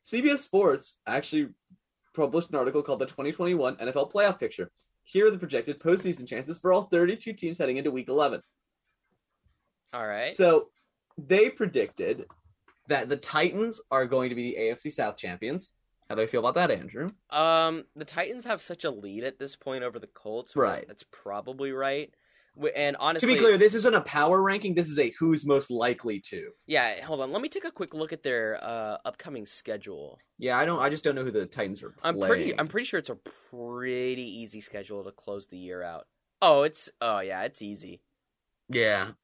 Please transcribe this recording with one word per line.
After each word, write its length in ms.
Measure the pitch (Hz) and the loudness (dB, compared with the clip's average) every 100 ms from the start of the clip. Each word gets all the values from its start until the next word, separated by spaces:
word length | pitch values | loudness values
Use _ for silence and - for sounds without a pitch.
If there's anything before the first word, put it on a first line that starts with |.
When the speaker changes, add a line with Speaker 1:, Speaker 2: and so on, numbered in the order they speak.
Speaker 1:
C 180 | - 226 | -4 2
B 80 | 277 | 2
S 100 | 285 | 2
Sports 560 | - 190 190 135 - - - | 2 4 4 4 -4 -12 -4
actually 420 | 127 - 156 135 - _ - _ _ _ | -4 0 -2 -2 -8 _ -20 _ _ _
published 340 | - 143 160 170 | -2 0 0 0
an 60 | 147 | 0
article 260 | 127 147 | 2 0
called 180 | 143 127 | 0 -2
The 60 | 131 | -4
Twenty 260 | - 139 | -4 -6
twenty-one 440 | 160 180 175 127 - | -2 0 2 0 -2
N 80 | 120 | -4
F 80 | 131 | -2
L 120 | - | 0
Playoff 280 | 202 202 180 | 4 2 2
Picture. 320 | 117 - 90 _ _ _ | -6 -6 -10 _ _ _
Here 220 | - 190 214 | -2 4 4
are 40 | |
the 80 | 196 | 4
projected 400 | 170 135 151 143 | -4 -4 -4 -2
postseason 480 | 160 185 185 160 127 | 2 2 2 -4 -6
chances 320 | 120 131 170 | -8 -8 -2
for 140 | 180 | 4
all 100 | 185 | 4
thirty-two 520 | 190 170 175 226 226 | 4 4 4 2 -8
teams 240 | 214 170 170 | -6 -6 -2
heading 180 | 139 131 | -2 0
into 140 | 143 | -2
week 180 | 127 120 | -4 0
eleven. 320 | 139 143 107 _ _ _ _ _ _ _ _ _ _ _ _ _ _ _ | 2 2 0 _ _ _ _ _ _ _ _ _ _ _ _ _ _ _
Speaker 2:
All 140 | 123 107 | -8 -6
right. 220 | 104 131 | -2 -4
Speaker 1:
So 400 | 202 175 160 - _ _ _ _ - | 4 6 6 2 _ _ _ _ -18
they 320 | 139 190 233 | 2 6 6
predicted 760 | - 208 131 - - 92 110 - - _ _ _ _ - | 4 0 0 -2 -2 -4 -4 -8 -18 _ _ _ _ -4
that 200 | 139 123 | -2 -2
the 80 | 143 | -4
Titans 640 | - 151 170 170 233 220 - | -2 0 0 0 -4 -4 -2
are 160 | 135 127 | 0 2
going 240 | 131 127 | 0 0
to 40 | |
be 180 | 120 120 | -2 -4
the 40 | - | -2
A 120 | 113 | -2
F 80 | 123 | -2
C 100 | 151 | -8
South 260 | 147 107 - | -4 -4 -4
champions. 560 | 95 87 110 175 - _ _ _ _ | -10 -8 -6 -6 -10 _ _ _ _
How 80 | 110 | -2
do 60 | |
I 40 | 113 | 0
feel 140 | 123 | 2
about 160 | 117 147 | 2 2
that, 160 | 175 | 2
Andrew? 380 | 101 95 120 175 - _ | 0 -4 -8 -8 -10 _
Speaker 2:
Um, 540 | 147 160 165 160 160 - | 0 4 4 2 -2 -10
the 100 | - | -16
Titans 400 | 151 - 175 247 | -10 -6 -6 -6
have 160 | 247 202 | -6 -6
such 240 | - 170 | -6 -6
a 60 | 160 | -6
lead 320 | 113 101 101 | -6 -10 -8
at 160 | 123 135 | -8 -8
this 160 | 139 | -14
point 300 | - - 131 | -10 -8 -6
over 140 | 123 113 | -6 -8
the 80 | 104 | -16
Colts. 480 | - 107 113 120 143 | -14 -8 -8 -4 2
where 100 | 113 | 2
Speaker 1:
Right. 180 | - - | 0 -10
Speaker 2:
That's 160 | 104 - | -18 -20
probably 580 | - 101 101 120 131 139 | -16 -10 -10 -10 -6 -6
right. 420 | 131 135 139 151 _ _ _ _ - | -2 -2 -2 -6 _ _ _ _ -4
W-, 160 | 147 | -4
and 220 | - 147 139 | 0 -2 2
Speaker 1:
To 40 | |
Speaker 2:
honestly 340 | 147 165 247 | 0 2 2
Speaker 1:
be 40 | 247 | 6
clear, 160 | 226 196 | 8 8
this 180 | 208 | 8
isn't 200 | 220 233 | 6 4
a 60 | 208 | 4
power 420 | - 151 151 185 | 2 2 4 6
ranking. 320 | 196 196 208 | 4 2 0
This 140 | 170 165 | 0 0
is 100 | 147 | 2
a 140 | 123 - | 0 2
who's 260 | 160 156 143 | 2 4 4
most 240 | 139 - | 2 2
likely 480 | 120 120 120 117 101 - | 0 0 0 -4 -6 -6
to. 200 | 92 80 - - | -10 -12 -16 -2
Speaker 2:
Yeah, 340 | 147 120 95 | 0 2 -2
hold 160 | - 151 | -6 -6
on. 100 | 131 | -4
Let 120 | 185 | -4
me 60 | 294 | -6
take 160 | 392 | -8
a 60 | 349 | -10
quick 240 | - 185 | -10 -10
look 180 | 156 156 | -6 -8
at 120 | 165 | -6
their, 340 | 139 123 110 107 | -2 -2 -2 -4
uh, 360 | - 113 107 104 | -6 -6 -6 -6
upcoming 420 | - - 170 135 104 | -8 -10 -12 -12 -12
schedule. 720 | - - 107 101 82 71 - _ _ | -12 -8 -8 -8 -12 -14 -18 _ _
Speaker 1:
Yeah, 220 | 120 123 | 0 2
I 60 | |
don't, 160 | 156 165 | 2 2
I 100 | 139 | 0
just 140 | 151 | 0
don't 100 | 147 | -2
know 80 | 135 | 0
who 80 | 131 | 0
the 160 | 107 92 | -2 -2
Titans 340 | - 101 98 | -4 -6 -6
are 100 | - - | -14 -6
Speaker 2:
I'm 160 | 160 185 | -4 0
pretty, 240 | 190 - - | 2 2 0
Speaker 1:
playing. 120 | - | -2
Speaker 2:
I'm 80 | 156 | -4
pretty 200 | 214 262 | -4 -4
sure 120 | 185 | -6
it's 100 | - | -6
a 60 | |
pretty 1120 | 117 - - _ 123 120 120 127 123 127 127 123 104 | -12 -14 -20 _ -14 -10 -8 -4 -2 -2 -4 -8 -12
easy 200 | 113 107 | -14 -14
schedule 440 | - 104 98 104 | -14 -14 -10 -10
to 80 | 98 | -12
close 340 | - - 101 98 | -14 -10 -10 -12
the 120 | 90 | -16
year 220 | 90 90 | -12 -10
out. 240 | 87 82 - _ _ _ | -10 -12 -16 _ _ _
Oh, 200 | 180 143 | 6 6
it's, 260 | 151 156 - _ | 4 -2 -16 _
oh 200 | 117 104 | -2 -2
yeah, 220 | 95 92 | -4 -6
it's 200 | 113 - | -6 -8
easy. 380 | 104 101 95 87 _ _ _ _ _ _ _ | -12 -12 -14 -20 _ _ _ _ _ _ _
Speaker 1:
Yeah. 420 | 123 110 101 98 - | 0 2 2 -2 -10